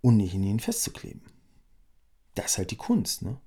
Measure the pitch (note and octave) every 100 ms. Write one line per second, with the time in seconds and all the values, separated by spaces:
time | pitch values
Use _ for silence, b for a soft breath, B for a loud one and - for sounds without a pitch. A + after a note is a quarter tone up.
0 | B2+ A2+ F#2+ F#2+ G2 G#2+ - A#3 - -
1 | - - - _ _ _ _ _ _ _
2 | _ _ _ - - - F#2 - - A#3
3 | - - - C3